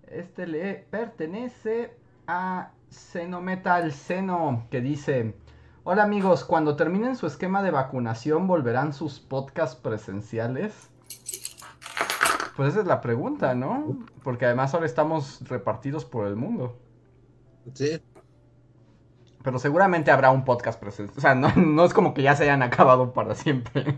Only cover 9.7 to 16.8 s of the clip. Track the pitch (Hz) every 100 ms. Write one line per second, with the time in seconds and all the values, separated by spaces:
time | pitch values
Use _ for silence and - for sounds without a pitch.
9.7 | - 110 107 - 98 104 113 117 131 214
10.7 | - - _ _ - - - - - -
11.7 | - - - - - - - - - 139
12.7 | 190 185 131 123 117 208 294 143 123 135
13.7 | 247 302 269 233 - 135 120 123 123 135
14.7 | 170 160 160 151 160 139 - - 127 -
15.7 | 110 135 151 - 120 101 101 165 226 123
16.7 | -